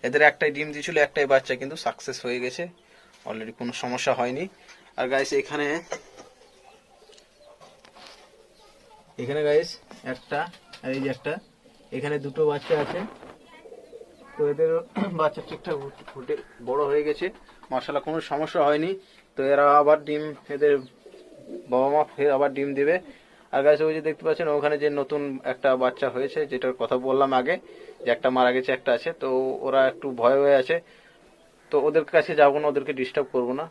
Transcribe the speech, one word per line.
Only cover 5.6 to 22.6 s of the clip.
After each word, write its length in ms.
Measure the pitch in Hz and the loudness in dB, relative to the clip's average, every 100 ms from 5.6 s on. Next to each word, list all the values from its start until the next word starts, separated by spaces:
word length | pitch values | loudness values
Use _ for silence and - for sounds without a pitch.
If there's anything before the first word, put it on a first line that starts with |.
| 147 160 - - - - - _ - _ - - _ _ - - _ _ - - - _ - - - - - _ _ _ - _ _ - _ - | -4 -4 -6 -14 -16 -20 -20 _ -20 _ -20 -20 _ _ -20 -20 _ _ -20 -20 -20 _ -20 -20 -20 -20 -20 _ _ _ -20 _ _ -20 _ -12
এখানে 180 | 123 143 151 | -6 -2 2
গাইস 200 | 147 175 - _ - 123 | 2 2 -10 _ -16 -12
একটা, 260 | 127 - 147 165 - _ - | -12 -6 -6 -6 -10 _ -14
আর 80 | 127 135 | -8 -4
এই 40 | |
যে 40 | 135 | -4
একটা, 180 | 127 147 160 - _ - _ _ 131 | -6 -6 -8 -12 _ -20 _ _ -8
এখানে 200 | 147 147 139 | -4 -4 -6
দুটো 160 | 135 151 | 0 0
বাচ্চা 240 | 143 - 220 | 0 0 0
আছে। 160 | 208 175 214 - - - - - - - - - - - - - | 0 -6 -8 -14 -20 -20 -20 -20 -20 -20 -20 -20 -20 -20 -20 -2
তো 60 | 147 | -2
এদের 180 | 143 160 165 165 - | 2 0 0 -4 -6
<clears throat> 240 | 202 170 | -4 0
বাচ্চা 220 | 156 151 - | -2 -2 -14
ঠিকঠাক 280 | 233 - 147 139 - - | -12 -6 -6 -8 -16 -20
ফুটে 240 | 139 127 147 - - 120 | -18 -8 -8 -8 -16 -4
বড় 140 | 135 143 | -2 2
হয়ে 120 | 147 151 | 0 0
গেছে, 180 | 147 180 - - - - | -2 -6 -8 -20 -20 -6
মাশাআল্লাহ, 340 | 127 - 143 147 | -6 -2 -4 -2
কোনো 100 | 160 - | -6 -4
সমস্যা 300 | 147 156 175 147 | -4 -2 2 2
হয়নি। 220 | 151 165 190 - - _ - | 2 0 -6 -10 -20 _ -4
তো 40 | 135 | 2
এরা 120 | 139 143 147 | 4 6 6
আবার 180 | 147 151 147 | 6 4 2
ডিম, 160 | 151 151 147 - 143 | -6 -6 -12 -10 2
এদের 180 | 147 143 127 - - - - - - - - | 4 4 0 -20 -20 -20 -20 -20 -16 -16 -2
বাবা 160 | 123 135 | 0 2
মা 80 | 147 147 | 2 0
ফের 180 | - 143 135 | 0 0 2
আবার 140 | 143 | 0
ডিম 120 | 135 | 0